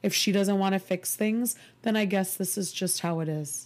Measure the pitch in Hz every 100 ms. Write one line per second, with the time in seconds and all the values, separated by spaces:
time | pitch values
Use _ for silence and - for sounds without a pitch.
0 | 202 - - 202 196 196 190 190 - 180
1 | - - 214 226 240 - - _ 226 214
2 | 202 196 190 - 190 - 185 - 185 -
3 | 170 165 160 156 147 -